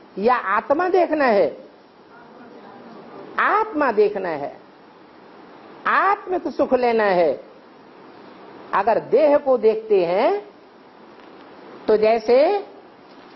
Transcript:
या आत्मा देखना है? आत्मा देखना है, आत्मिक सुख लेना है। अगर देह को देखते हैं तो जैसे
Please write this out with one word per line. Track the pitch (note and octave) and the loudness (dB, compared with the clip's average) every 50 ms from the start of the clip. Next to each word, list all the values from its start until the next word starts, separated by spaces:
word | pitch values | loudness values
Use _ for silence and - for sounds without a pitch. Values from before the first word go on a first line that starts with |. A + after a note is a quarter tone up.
| - - - F#3 | -20 -16 -8 -2
या | G3+ A#3+ B3 | 0 0 0
आत्मा | A#3 F#3 F#3+ G3+ A3+ A3+ - C#4+ D#4+ F4+ F#4 | 0 -2 -2 -2 -2 0 0 -2 0 0 2
देखना | F#4+ F#4 E4+ B3 D#4 D#4 C#4 | 2 2 2 2 0 0 2
है? | B3 G#3 G3+ E3 B2+ - - - - - - - - _ - - - - - - - - - - - - - - - - - - - - - - - - - - - - - | 2 2 2 2 0 -2 -8 -18 -20 -20 -20 -20 -20 _ -20 -20 -20 -20 -20 -20 -20 -20 -20 -20 -20 -20 -20 -20 -20 -20 -20 -20 -20 -20 -20 -20 -20 -20 -20 -20 -10 -6 -4
आत्मा | A3+ C#4 F#4 G#4+ A4 A4 D#4+ D4 C#4+ B3+ | -2 0 0 -2 -2 -4 -4 -2 -2 0
देखना | G#3+ G#3 G#3 G3 G3+ G3 F#3+ F3 | 2 2 0 0 0 -4 -6 -6
है, | D#3+ C#3 C#3+ - - - - - - - - - - - - - - - - - - - - - - - - - - - - G3 | -6 -6 -8 -10 -12 -16 -20 -20 -20 -20 -20 -20 -20 -20 -20 -20 -20 -20 -20 -20 -20 -20 -20 -20 -20 -20 -20 -20 -16 -10 -4 -2
आत्मिक | A3+ C#4+ E4+ G4 G#4 G#4 - F#4+ F#4 E4+ - D4+ | 0 0 0 0 -2 -4 -4 -6 -6 -6 -6 -4
सुख | - - C#4 - C4 | -4 -2 -2 0 0
लेना | B3+ B3 A#3+ A3+ A3 G#3+ | 0 0 0 2 2 2
है। | G3+ F#3 F3+ E3+ D3 B2 - - - - - - - - - - - - - - - - - - - - - - - - - - - - | 2 2 2 2 2 0 -4 -8 -18 -20 -20 -20 -20 -20 -20 -20 -20 -20 -20 -20 -20 -20 -20 -20 -20 -20 -20 -20 -20 -20 -20 -10 -6 -4
अगर | F3+ G3+ A3+ G#3 F3 D#3 C#3+ | -2 0 0 0 0 0 0
देह | G3 C4 D#4+ D4 C#4+ D4 | 2 2 4 4 2 2
को | C#4+ C4+ B3+ A3+ | 2 0 0 2
देखते | G#3+ A3 G#3+ A3 - - G#3 F#3+ E3+ | 2 2 0 0 0 0 2 2 2
हैं | E3+ F3 G3+ B3+ E4 G4+ G#4 - - - - - - - - - - - - - - - - - - - - - - - - - - - - - - | 2 0 0 0 0 0 -2 -6 -12 -20 -20 -20 -20 -20 -20 -20 -20 -20 -20 -20 -20 -20 -20 -20 -20 -20 -20 -20 -20 -20 -20 -20 -20 -20 -6 -2 0
तो | G#3+ | 0
जैसे | G3+ G#3+ A3 A3+ A#3 A3 A#3+ A#3+ C4 D4+ F4+ G#4 G4 - - - - - - - - - - - - - - - | 2 2 2 2 0 2 2 2 4 4 2 0 -2 -6 -10 -18 -20 -20 -20 -20 -20 -20 -20 -20 -20 -20 -20 -20